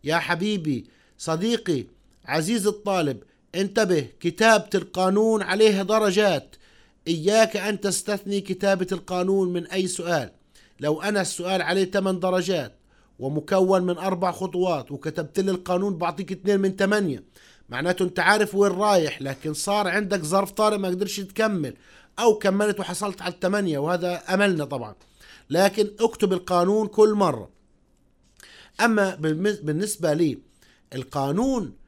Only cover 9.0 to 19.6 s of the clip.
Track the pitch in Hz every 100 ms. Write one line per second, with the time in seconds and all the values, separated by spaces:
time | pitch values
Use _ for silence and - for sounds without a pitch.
9 | - 180 185 196 185 175 175 190 185 185
10 | 170 165 110 _ _ _ _ _ 143 156
11 | 196 208 175 - 180 190 165 185 185 196
12 | 190 185 185 185 175 175 117 _ _ _
13 | _ - 131 151 151 190 185 190 180 175
14 | 190 185 185 - 185 175 185 151 123 143
15 | 151 147 156 - 190 185 185 180 202 165
16 | 175 185 180 185 196 196 190 190 196 208
17 | 190 120 - _ - - - 123 170 180
18 | 180 180 170 214 208 196 202 185 208 190
19 | 156 - 135 131 156 147